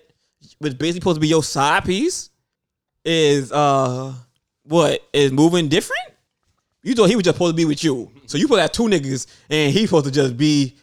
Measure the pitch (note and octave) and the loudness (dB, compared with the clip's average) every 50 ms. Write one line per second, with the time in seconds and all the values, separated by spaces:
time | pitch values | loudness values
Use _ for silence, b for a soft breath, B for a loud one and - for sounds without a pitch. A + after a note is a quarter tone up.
0 | _ _ _ _ _ _ _ _ _ - _ - D3 D3+ B2+ B2+ D3+ E3 E3+ F3+ | _ _ _ _ _ _ _ _ _ -20 _ -10 -8 -8 -6 -4 -4 -4 -4 -2
1 | E3 G3 E3+ D#3 D#3 D#3 E3 D#3+ C#3 - - - C#3 C#3+ E3 E3 - - F3+ G3 | -2 -2 0 0 2 2 2 2 0 -2 -2 -2 0 2 2 0 0 -2 -2 -2
2 | C#4+ F4+ - - - - _ _ _ _ _ _ _ _ _ _ _ _ _ _ | -2 -4 -6 -8 -12 -16 _ _ _ _ _ _ _ _ _ _ _ _ _ _
3 | - D#3 E3 E3 D#3 D3 C#3+ C#3+ C3 A#2+ - D3 D3 C#3+ C#3 C3+ C3 B2+ B2 B2+ | -6 -2 0 2 2 2 2 0 -2 -2 -2 0 2 2 2 2 0 -2 -4 -6
4 | C3 C3+ C3 B2+ B2 _ _ _ _ _ _ _ _ - D#3 E3+ D#3 C#3+ C#3 - | -8 -10 -12 -16 -18 _ _ _ _ _ _ _ _ -2 0 2 2 2 0 -4
5 | - _ - C#3 C#3+ C3+ C3 C3+ D3+ E3 F3 F3+ E3 C#3+ C#3 F#3+ - - B4+ D#5+ | -6 _ 0 0 0 2 4 4 4 4 4 2 0 0 0 -2 -2 -2 -6 -8
6 | F#5 D#5+ _ _ _ _ _ _ _ _ _ _ _ _ _ _ - F#3+ C4 A#3 | -8 -10 _ _ _ _ _ _ _ _ _ _ _ _ _ _ -8 -2 2 2
7 | G#3 F3 A#3 A#3 F#3 F3 D3+ - F3 F3 D#3+ E3 E3 D#3 D3 C#3+ - D#3+ C3+ B2 | 4 4 4 2 2 0 0 0 0 0 0 0 0 0 -2 -2 -2 -2 -2 -4
8 | G#2+ - _ _ _ - - - G#3+ D4 B3+ G3 D#3+ - - - A#3+ A3 G3+ E3 | -6 -12 _ _ _ -8 -4 -2 0 2 2 2 2 0 0 -2 0 0 0 0
9 | C#3 C3+ C3+ B2+ - b b b b b D3 D3+ D3+ C#3 C#3 F#3+ A3+ - F3+ D#3+ | -2 -2 -6 -8 -10 b b b b b -2 0 0 2 2 0 0 2 2 0
10 | C#3 C#3+ C3 D3 C#3 C3 A#2+ A#2+ D3+ D3+ D3+ D3 C#3 B2+ - _ | 0 0 0 0 0 0 0 0 0 0 2 2 0 -2 -4 _